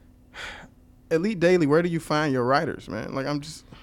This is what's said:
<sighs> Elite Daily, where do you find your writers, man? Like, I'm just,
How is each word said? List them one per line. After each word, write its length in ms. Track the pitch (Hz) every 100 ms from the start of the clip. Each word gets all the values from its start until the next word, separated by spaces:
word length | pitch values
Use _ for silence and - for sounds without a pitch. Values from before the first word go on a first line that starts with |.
| - - _
<sighs> 760 | - - - - _ - _ -
Elite 280 | 165 196 208
Daily, 280 | 170 185 147
where 140 | 156
do 60 | 175
you 120 | 165
find 320 | - 151 151
your 120 | 131
writers, 440 | 120 135 156 - -
man? 260 | 104 -
Like, 120 | 135 135
I'm 140 | 147
just, 240 | 151 - - -